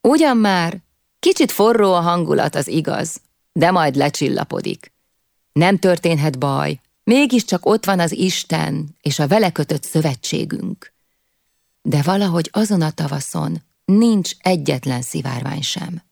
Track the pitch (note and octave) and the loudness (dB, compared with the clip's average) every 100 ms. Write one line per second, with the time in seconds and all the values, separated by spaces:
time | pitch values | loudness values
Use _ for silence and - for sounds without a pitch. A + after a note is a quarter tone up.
0 | A3+ D4 D#4 A#3+ G#3+ F#3 E3+ F3+ _ _ | 4 4 4 4 2 2 -2 -6 _ _
1 | _ _ E4+ F#4+ C#4 - G#3 A#3 G3+ F3+ | _ _ 0 2 0 2 2 4 4 2
2 | E3+ F3 D#3+ C#3+ D3+ C#3+ C#3 D#3+ - - | 2 0 0 0 0 -2 -4 -2 -2 -4
3 | E3 - _ _ _ - E3 F#3 D#3 C#3 | -6 -10 _ _ _ 0 2 4 2 0
4 | C#3+ - C3+ C3 - - - - - _ | -2 0 -4 -4 -4 -6 -6 -10 -14 _
5 | _ _ _ _ _ - E3+ G3 F#3+ E3+ | _ _ _ _ _ 0 2 4 2 2
6 | F3 D#3+ D3+ C3 C#3+ C#3 D3 D3+ _ _ | 2 0 0 -2 -2 -2 -4 -6 _ _
7 | - B3 C#4+ B3 - F3+ - G#3+ - F#3+ | 2 4 4 2 0 -2 2 0 2 0
8 | E3+ - F#3 E3+ - D#3+ D#3 D3+ D3+ - | 0 0 -2 -2 -4 -4 -2 -4 -8 -8
9 | - C#3+ D3 G3+ G3 E3 D3+ D3+ - D#3+ | -6 -2 2 2 2 0 -4 -4 -2 -2
10 | D#3 C3+ - - A2 - - - - _ | -2 -4 -6 -6 -6 -6 -8 -10 -16 _
11 | _ _ _ _ _ _ _ _ - D3 | _ _ _ _ _ _ _ _ -2 0
12 | C#3+ G3 G3+ E3+ D#3+ - G#3+ G3 D#3 - | 2 2 0 0 -2 -2 0 0 0 -2
13 | D3+ C#3+ - E3 D#3+ E3 _ _ - G3 | -6 -4 -6 -6 -4 -6 _ _ 2 4
14 | A#3 G#3+ F3 - - F3+ C#3 C3+ C3+ B2 | 4 2 -2 -4 0 0 0 -2 -2 -4
15 | B2 D#3+ C#3 C3 - D#3 C#3+ - E3 E3+ | -4 -6 -6 -6 -6 -6 -6 -8 -8 -12
16 | _ | _